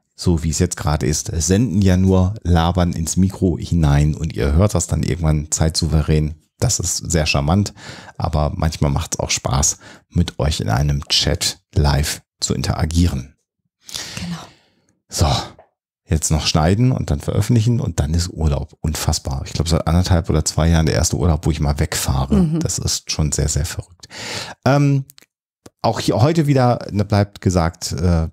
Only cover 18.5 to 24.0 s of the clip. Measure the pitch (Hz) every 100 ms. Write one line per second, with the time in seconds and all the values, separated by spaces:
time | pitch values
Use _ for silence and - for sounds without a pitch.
18.5 | 69 78 - 78 76 - 76 - 67 -
19.5 | - 85 82 - - - - - 78 -
20.5 | - 82 82 78 50 - - 87 78 85
21.5 | 78 71 73 78 - - 65 95 208 170
22.5 | 165 - - - - - - 78 - 73
23.5 | - 78 - - _